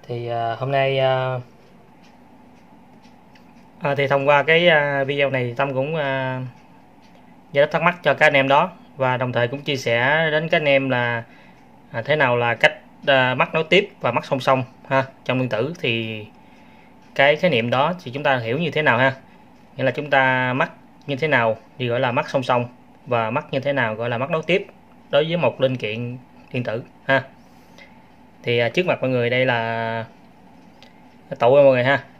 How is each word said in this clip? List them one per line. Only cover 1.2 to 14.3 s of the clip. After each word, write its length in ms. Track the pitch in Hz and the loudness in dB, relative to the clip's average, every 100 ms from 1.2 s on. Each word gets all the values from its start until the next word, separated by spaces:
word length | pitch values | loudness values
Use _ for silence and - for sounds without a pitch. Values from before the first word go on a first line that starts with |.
| 131 127 - - - - - - - - - - - - _ - - - - - - - - - - - | -2 -6 -10 -20 -20 -20 -20 -20 -20 -20 -20 -20 -20 -20 _ -20 -20 -20 -20 -20 -20 -20 -20 -20 -20 -6
à, 160 | 151 139 | -4 -2
thì 120 | 135 | 0
thông 200 | 139 139 | 2 4
qua 160 | 143 | 4
cái, 240 | 139 165 175 | 4 4 6
à, 360 | 156 143 139 | 4 2 -2
video 260 | 135 143 139 | -2 0 0
này 240 | 131 123 117 | 0 -4 -2
Tâm 160 | 139 | -2
cũng, 220 | 131 139 160 | -2 -4 -4
à, 460 | 139 135 131 127 127 - - - - - - - - - - | -2 -2 -4 -6 -8 -14 -20 -20 -20 -20 -20 -20 -20 -20 -4
giải 140 | 139 147 | 2 2
đáp 60 | |
thắc 100 | 165 | 2
mắc 180 | 170 170 | 0 0
cho 100 | 147 | 0
các 140 | 131 151 | 4 4
anh 60 | |
em 140 | 143 135 | 4 4
đó, 240 | 139 185 - - - | 4 2 -6 -20 -4
và 200 | 127 123 | -2 0
đồng 140 | 127 | -2
thời 160 | 117 120 | 0 -2
cũng 140 | 139 | -4
chia 140 | 143 135 | -6 -4
sẻ 520 | 123 117 127 156 160 | 0 0 2 2 2
đến 180 | 151 160 | 0 0
các 80 | 170 | 0
anh 100 | 151 | 2
em 220 | 139 135 | 2 2
là, 340 | 127 120 117 117 - - - - - - | -2 -2 -4 -8 -20 -20 -20 -20 -20 -12
à, 100 | 117 | -10
thế 140 | 113 151 | -2 0
nào 220 | 131 120 | 2 2
là 180 | 120 117 | 0 2
cách, 180 | 151 - - - - | 0 0 -20 -8 2
à, 280 | 135 127 127 | 2 2 0
mắt 180 | 170 | -2
nối 100 | 165 | -2
tiếp 260 | 160 180 202 - | 2 0 0 -4
và 120 | 127 | -4
mắt 140 | 127 | -4
song 140 | - | -4